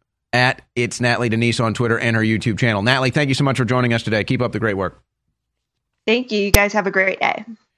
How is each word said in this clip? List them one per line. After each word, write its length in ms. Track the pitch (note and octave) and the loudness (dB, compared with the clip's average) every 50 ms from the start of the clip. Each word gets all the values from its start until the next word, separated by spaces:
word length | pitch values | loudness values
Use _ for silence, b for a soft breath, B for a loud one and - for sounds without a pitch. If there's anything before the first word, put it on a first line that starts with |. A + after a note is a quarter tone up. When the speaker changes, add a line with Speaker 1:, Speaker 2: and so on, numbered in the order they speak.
| _ _ _ _ _ _ | _ _ _ _ _ _
Speaker 1:
at 300 | - B2 B2 C3 - - - _ _ | 0 2 2 2 0 -2 -8 _ _
It's 260 | A#2+ A#2+ G2 - - | -2 -2 -2 -2 -2
Natalie 280 | B2 A#2+ A#2+ G2+ B2 A#2 | 0 0 0 0 0 0
Denise 300 | A2+ A2+ A#2+ A#2+ A2+ - | 0 2 2 2 2 2
on 140 | A#2 A2 G#2+ | 0 0 0
Twitter 260 | - A#2+ A2+ A#2 - | 0 0 0 0 0
and 160 | - A#2 A2+ | 0 0 0
her 60 | A2 | 2
YouTube 380 | A2 A2 A2 G2 - B2 G2+ - | 2 0 0 0 0 -2 -2 0
channel. 240 | C3 A#2+ G#2+ G2+ G2+ | 0 0 0 0 2
Natalie, 260 | A#2+ C3+ C3+ C3 B2+ | 2 2 2 2 0
thank 180 | - D#3 D3 | 0 0 0
you 60 | C3+ C3 | 0 0
so 100 | - C#3+ | 0 0
much 140 | C#3 B2+ | 0 0
for 80 | C3 B2 | 0 -2
joining 280 | G#2 B2+ B2+ B2 A#2+ A#2 | 0 0 0 0 0 0
us 100 | A2+ - | -2 -2
today. 200 | G#2+ A2 G#2 G2 | 0 -2 0 0
Keep 180 | - C3 A#2 | 0 -2 -2
up 100 | B2 A2 | -2 -2
the 80 | - G#2+ | -2 -2
great 180 | A2+ A2 G2 | -2 -2 -2
work. 240 | F#2+ F#2 F2 - - _ _ _ _ _ _ _ _ _ _ _ _ _ _ _ _ _ _ _ _ _ | -2 -4 -6 -6 -10 _ _ _ _ _ _ _ _ _ _ _ _ _ _ _ _ _ _ _ _ _
Speaker 2:
Thank 260 | A3 A3+ B3 B3 B3+ | 0 0 0 0 -2
you. 80 | A3 G#3 | -2 -2
You 120 | G3 G3+ | 0 2
guys 200 | F#3+ G#3 G3+ G#3 G#3 | 4 2 2 2 0
have 140 | G#3 F#3 | -2 -2
a 40 | G3 | 0
great 280 | F#3+ F#3+ F#3+ F#3+ - - | 0 0 0 0 -2 -2
day. 240 | - - - - G#3+ A#3 A3 - _ _ _ | -2 -4 -4 -4 -8 -14 -18 -20 _ _ _